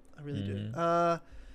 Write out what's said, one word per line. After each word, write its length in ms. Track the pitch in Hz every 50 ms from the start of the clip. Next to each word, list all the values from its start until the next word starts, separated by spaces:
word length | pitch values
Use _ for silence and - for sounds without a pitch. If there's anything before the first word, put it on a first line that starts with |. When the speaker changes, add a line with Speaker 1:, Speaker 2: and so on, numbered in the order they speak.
| - - -
Speaker 1:
I 40 | -
really 200 | 143 143 139 101 101
do. 120 | 101 98
Speaker 2:
Mm-hmm. 240 | 98 104 107 120 -
Speaker 1:
Uh, 380 | 170 170 170 170 170 170 170 160 - - - - - -